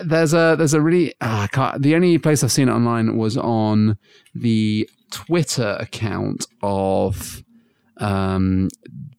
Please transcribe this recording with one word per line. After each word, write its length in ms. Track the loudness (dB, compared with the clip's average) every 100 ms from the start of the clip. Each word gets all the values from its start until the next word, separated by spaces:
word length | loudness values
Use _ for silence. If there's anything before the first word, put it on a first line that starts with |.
| -2
there's 280 | 0 2
a, 220 | 4 2 2
there's 160 | 2
a 60 | 2
really, 320 | 2 2 0 -2
ah, 240 | -4 -2
I 40 | -2
can't, 340 | 0 -2 0
the 100 | 2
only 240 | 4 4 2
place 220 | 2 2
I've 100 | 2
seen 160 | 2 2
it 20 |
online 460 | 2 2 2 0 0
was 180 | -2 -2
on 600 | -2 0 2 2 2 0 _ _ _
the 540 | -4 0 0 0 -2 -4 _ _
Twitter 640 | -16 -2 -2 0 -2 -4 -4
account 680 | -8 -8 -6 -4 -6 -6 -10 _
of, 840 | -4 -2 0 0 0 -4 -10 -16 -20 _ _ _ _ -6
um, 720 | -4 -2 -2 0 0 0 -2 -6 -18 -18 -20